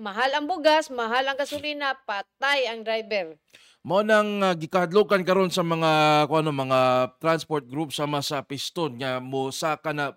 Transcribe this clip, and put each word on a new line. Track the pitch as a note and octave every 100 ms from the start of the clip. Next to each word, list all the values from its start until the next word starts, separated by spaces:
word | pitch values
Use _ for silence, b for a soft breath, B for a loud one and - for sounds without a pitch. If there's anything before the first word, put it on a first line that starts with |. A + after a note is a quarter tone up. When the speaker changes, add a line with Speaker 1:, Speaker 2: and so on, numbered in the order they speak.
Speaker 1:
mahal | G#3+ G3 C4
ang | D4 D4
bugas, | F4+ D4+ D#4 D4+
mahal | B3 A3+ B3 C4+
ang | C4+
gasolina, | C#4 D4 D4 D4 C#4 C4 -
patay | G3+ - - C#4 C#4+
ang | A3+ A3+
driver. | A3 A3 G#3+ G#3 E3 D#3 _ b b b
Speaker 2:
Mao | C3 F#3
nang, | G#3+ G#3+ G#3 G3+ F#3+
ah, |
gikahadlokan | E3+ D#3 F#3 F3+ F#3+ G#3 G3+ F3
karon | F#3 F#3
sa | F#3 E3+
mga, | E3 D#3+ D#3 D3+ D3+ D3
kung | D#3 D#3
ano, |
mga | C#3 C3 C3 B2+ B2+ B2+ -
transport | D#3+ D#3+ D#3 D3+ A#2+
group | C#3 D#3
sama | C#3 D3 D3
sa | - C#3+
Piston | - C3+ - - D#3
nga | A#2+ C3 B2+
mosaka | C3 C3+ C3+ C3 D#3+ D3+ D#3+
na, | D3 C#3